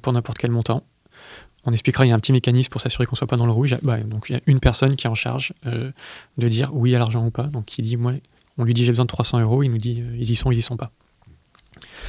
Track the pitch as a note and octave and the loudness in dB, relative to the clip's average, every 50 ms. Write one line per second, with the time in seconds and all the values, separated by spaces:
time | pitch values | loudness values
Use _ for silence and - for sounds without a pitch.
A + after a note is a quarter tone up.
0 | - C3 B2 A#2+ A2+ - A2+ - - A#2+ A#2 A#2 A2 - A2+ C3 - _ _ _ | -2 0 0 0 0 -2 -6 -4 -2 -2 0 0 0 0 -2 -2 -4 _ _ _
1 | _ _ _ - - - - - - - _ _ - B2+ A#2 A2+ - - A#2+ - | _ _ _ -20 -20 -20 -20 -20 -20 -20 _ _ -2 0 0 0 0 0 2 4
2 | C3 B2 A#2 A2 - - C3+ B2+ - B2+ B2 B2+ C3 - - A#2+ - A#2+ - - | 6 6 4 4 4 4 2 2 4 2 2 2 2 0 -2 -6 -4 -4 -2 -2
3 | B2 - - - C3+ A#2+ C3 A#2 A#2 A#2 A2 A2+ C#3 C#3 B2 - - C3+ A#2 A2+ | -2 -2 -2 -4 -4 -2 0 2 2 2 2 2 2 0 0 0 0 0 -2 -2
4 | A2 G#2+ G#2+ A2 - - B2+ A#2+ - - C3+ C3 - B2+ A#2 - C3+ C3+ C#3 C3 | -2 -6 -6 -8 -6 -6 -6 -4 2 2 2 4 4 4 4 4 2 2 2 2
5 | - A#2 A2+ - - A#2+ A#2+ C3+ C3+ - F3 _ - B2 A#2+ A#2 B2 C3 C3+ - | -2 -4 -2 -2 -4 -4 -4 -4 -6 -8 -10 _ -8 -6 -6 -6 -6 -8 -10 -14
6 | - - - - - _ - - A#2+ A#2+ A2 A2+ C3+ C3+ D3 C#3 A#2 B2 B2 A#2+ | -18 -20 -20 -20 -20 _ -4 0 0 2 2 2 0 -2 0 2 2 4 4 4
7 | A#2+ A2+ A2+ A#2 A2+ A#2 - - B2 D3 C#3+ A#2 G2+ - - - A2+ A2 A#2+ A#2 | 2 2 0 0 -2 -2 -2 -2 -4 -4 -4 -6 -8 -8 -8 -6 -4 -4 -2 -2
8 | A#2+ B2 B2+ C3+ - _ _ _ _ _ _ - A#2+ A2+ A#2+ A#2 A#2+ A#2+ A#2+ A#2 | -2 -2 -4 -4 -8 _ _ _ _ _ _ -2 0 0 2 2 2 2 2 2
9 | B2+ A#2 - - A2+ - - A#2+ A2+ A2 A#2+ C3+ C#3+ C3 A#2 A2+ G#2 B2 A#2 A#2 | 2 0 0 -2 -2 0 2 2 2 2 2 2 2 0 0 -2 -4 -4 -6 -6
10 | A#2+ A#2+ A#2 A#2 A#2 A2 A#2 - - C3 B2 A2+ A2+ - B2 A2 - A#2 _ _ | -8 -8 -8 -6 -2 -2 0 0 2 2 0 0 0 -2 -4 -8 -8 -10 _ _
11 | _ _ _ _ _ - - _ _ _ _ _ _ _ - - - - - - | _ _ _ _ _ -20 -20 _ _ _ _ _ _ _ -20 -20 -20 -20 -20 -16
12 | - | -14